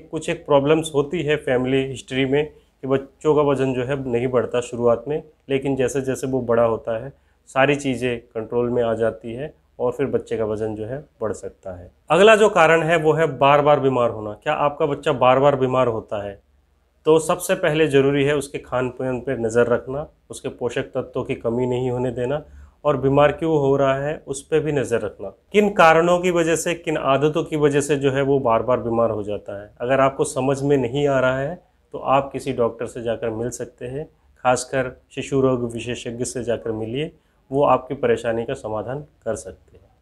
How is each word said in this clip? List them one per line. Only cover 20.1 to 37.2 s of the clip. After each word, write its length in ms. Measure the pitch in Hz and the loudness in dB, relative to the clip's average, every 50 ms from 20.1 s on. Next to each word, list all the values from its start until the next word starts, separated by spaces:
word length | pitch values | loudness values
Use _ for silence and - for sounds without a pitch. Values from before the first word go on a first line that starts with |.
| _ _ _ - | _ _ _ -18
उसके 200 | 120 - - 131 | -16 -12 -12 -12
पोषक 340 | - - 127 117 - 139 127 | -8 -6 -6 -4 -4 -4 -6
तत्वों 360 | - - 127 123 - - 131 117 | -4 -6 -8 -8 -6 -6 -6 -6
की 120 | 123 127 | -6 -6
कमी 300 | - - 117 117 123 127 | -6 -4 -4 -2 -2 -2
नहीं 240 | 123 123 123 127 127 | -2 -2 -2 -2 -2
होने 200 | 123 123 127 127 | -2 -2 -4 -4
देना 300 | 117 123 120 123 143 156 - - - - - - _ _ - | -4 -4 -4 -4 -4 -6 -8 -12 -20 -20 -20 -20 _ _ -2
और 120 | 147 147 | -2 0
बीमार 340 | 131 127 135 139 131 143 147 | 0 0 2 4 4 4 4
क्यों 260 | 143 - 165 160 160 | 2 0 -2 0 0
हो 180 | 147 139 139 139 | 2 2 2 2
रहा 180 | 139 139 135 135 | 2 2 2 0
है 200 | 139 139 147 160 - - | 0 -4 -6 -6 -8 -8
उस 140 | - 139 - - | -10 -10 -10 -4
पर 160 | _ 160 151 | _ -2 0
भी 120 | 143 156 | 0 0
नज़र 280 | 147 143 117 107 117 107 | 0 -2 0 0 -2 -2
रखना। 340 | 107 95 - - 104 95 - _ _ _ - | -2 -6 -8 -12 -14 -14 -14 _ _ _ 2
किन 160 | 208 208 202 | 2 2 4
कारणों 460 | 202 - 170 160 156 165 165 175 180 175 | 4 6 6 8 8 6 4 4 2 2
की 120 | 175 185 | 2 0
वजह 240 | 170 170 165 165 165 | 0 2 2 2 0
से, 180 | 160 - 175 165 | 0 -2 -4 -4
किन 220 | 170 - 165 156 | -4 -4 -4 -4
आदतों 460 | - 123 135 135 131 143 156 151 170 160 | -2 0 0 2 2 2 0 0 -2 -2
की 120 | - 156 | -2 0
वजह 240 | 151 147 147 135 147 | 2 2 2 2 2
से 160 | 143 - 151 | 0 0 0
जो 140 | 139 139 139 | 0 0 0
है 100 | 127 139 | 0 0
वो 180 | 139 135 143 135 | 0 2 0 2
बार 240 | 127 117 113 117 113 | 2 2 2 2 2
बार 160 | 123 127 113 | 0 0 0
बीमार 300 | 107 117 113 117 117 110 | 0 -2 0 2 2 0
हो 140 | 107 107 101 | 0 -4 -6
जाता 380 | 107 104 98 - - 101 101 | -6 -8 -8 -10 -12 -14 -14
है, 80 | 104 104 _ - | -14 -18 _ -8
अगर 180 | 123 123 135 135 | -4 0 2 2
आपको 240 | 135 135 135 - 147 | 2 2 2 0 -4
समझ 360 | - - 135 127 135 139 127 | -4 -2 -2 -2 0 -2 0
में 160 | 139 143 147 | 0 0 2
नहीं 300 | 135 123 113 123 143 147 | 0 0 -2 -2 -2 0
आ 120 | 139 135 131 | 0 2 2
रहा 200 | 127 127 131 131 | 2 0 0 -2
है 220 | 139 147 180 175 - _ _ _ _ _ - | -4 -6 -8 -10 -16 _ _ _ _ _ -14
तो 40 | |
आप 320 | - - - 131 139 135 139 - | -8 -2 0 0 0 0 -2 -6
किसी 200 | 127 120 139 123 | -8 -6 -6 -2
डॉक्टर 320 | 120 117 110 - - 123 | 0 0 -2 -2 -4 -10
से 160 | 110 - 127 113 | -10 -10 -8 -6
जाकर 260 | 117 113 110 123 113 | -6 -4 -4 -4 -6
मिल 180 | 107 110 117 131 | -4 -4 -6 -6
सकते 340 | 131 - 120 117 - - 123 | -8 -8 -12 -12 -12 -14 -14
हैं, 240 | 123 131 143 165 - _ _ _ _ _ _ - | -10 -10 -10 -12 -12 _ _ _ _ _ _ 0
खासकर 480 | 127 127 123 - - 139 135 127 127 127 - _ _ | 2 2 2 0 -4 -4 -4 -4 -4 -8 -14 _ _
शिशु 300 | - 135 123 - 143 135 | -10 -10 -6 -2 0 2
रोग 300 | 131 131 127 120 120 117 113 | 2 2 2 0 -2 -6 -6
विशेषज्ञ 520 | 117 113 123 117 117 - 123 117 117 123 | -8 -8 -8 -8 -8 -8 -10 -8 -8 -8
से 180 | - - 127 110 | -8 -6 -6 -4
जाकर 280 | 117 113 107 - 117 110 | -4 -4 -4 -4 -6 -6
मिलिए, 380 | 110 110 110 117 139 156 170 - _ | -6 -8 -6 -6 -6 -8 -8 -10 _